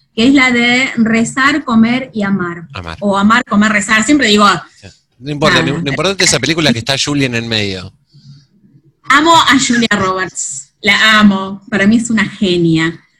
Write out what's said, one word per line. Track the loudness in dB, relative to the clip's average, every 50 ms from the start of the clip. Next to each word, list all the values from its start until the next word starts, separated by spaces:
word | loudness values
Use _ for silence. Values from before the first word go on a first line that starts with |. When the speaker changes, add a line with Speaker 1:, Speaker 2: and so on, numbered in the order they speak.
| _ _ -4
Speaker 1:
que | 0 2
es | 4 4
la | 4 4 2
de | 2 0 2 2 2 0 0 -2 -2
Rezar, | -2 0 0 0 0 -2 -2 -2 -2 0 0 0 -2 -2
Comer | 0 2 2 2 2 0 -2 -4 -6
y | -6 -4 -4
Amar. | -2 -2 -2 -4 -6 -8 -10 -14 -14 -14
Speaker 2:
Amar. | -12 -12 -12 -10 -6
Speaker 1:
O | -4 -2 0
Amar, | 2 2 2 2 2 0
Comer, | 0 0 0 0 2
Rezar, | 0 -2 0 0 0 0 2
siempre | 2 2 2 2
digo | 2 2 4 4 4 2 0 -4 -12 _ _
Speaker 2:
Sí. | -20 -20 -20 _ _ _ _ -16
No | -12 -10
importa, | -4 -2 0 0 2 0
Speaker 1:
Ah. |
Speaker 2:
lo, | 0 -2 -2 -4
lo | -4 -4
importante | -4 -2 -2 -2 -2 -2 0
es | 0
esa | 0 0
película | 0 -2 -2 0 0 0
que | 0 -2
está | -2 -4 -4 -2
Julie | -2 -2 -2 -2 -2
en | -2 -2
el | -4 -4
medio. | -2 -2 -2 -2 -2 -4 -8 -10 -14 -18 _ _ _ _ -20 -20 -20 -20 -20 _ _ _ _ _ _ _ _ _ _ _ _
Speaker 1:
Amo | -2 2 2 4 4 4 4
a | 4 4 4 2 2
Julia | 2 0 0 0 0 0
Roberts, | 0 0 -2 -2 -2 -4 -6 -8 -8 -10 -10 -10 -12 -14 -16 _ _ _
la | -2 0 0 2 2 2 4 4
amo, | 4 4 2 2 -4 -6 -10 -12 _ -6
para | -2 0 2
mí | 2 2
es | 2 0 0
una | -2 -2 -2
genia. | -4 -4 -2 -2 0 0 2 2 2 2 2 0 -2 -4 -8 _ _ _